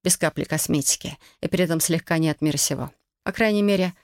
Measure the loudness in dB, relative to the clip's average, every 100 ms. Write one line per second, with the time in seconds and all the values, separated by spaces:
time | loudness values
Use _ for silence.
0 | -2 0 0 -2 -4 -4 0 0 0 -4
1 | -6 -14 -20 _ -4 0 0 0 0 0
2 | 0 0 0 0 0 0 -2 -2 -8 -12
3 | _ _ -6 0 2 4 2 2 0 -4